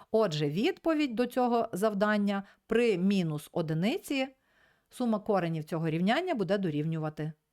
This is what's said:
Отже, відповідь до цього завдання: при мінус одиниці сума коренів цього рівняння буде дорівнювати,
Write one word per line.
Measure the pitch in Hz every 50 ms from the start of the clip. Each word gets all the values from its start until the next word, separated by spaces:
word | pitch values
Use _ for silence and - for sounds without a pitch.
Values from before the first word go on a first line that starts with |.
| - _
Отже, | - 220 220 190 151 151 156 147
відповідь | 147 185 247 370 392 - - 330 320 302 302 254 226
до | 208 247
цього | 240 - 254 247 240 240 233 - -
завдання: | - 180 208 220 208 190 208 208 214 208 202 202 202 196 196 - - _ _
при | - 226 226 240 233 202 170
мінус | 180 196 202 190 175 160 151 143 - -
одиниці | - 170 165 156 160 160 180 220 320 403 - - 294 269 262 269 - _ _ _ _ _ _ _ _ _ _ _
сума | - - 254 233 220 202
коренів | 208 - 208 190 170 170 165 160 151
цього | - 180 160 165 160
рівняння | 156 165 180 196 240 320 370 370 330
буде | 226 190 160 196 208
дорівнювати, | 190 170 147 147 147 160 165 160 156 156 151 - 151 156 156 _ _ _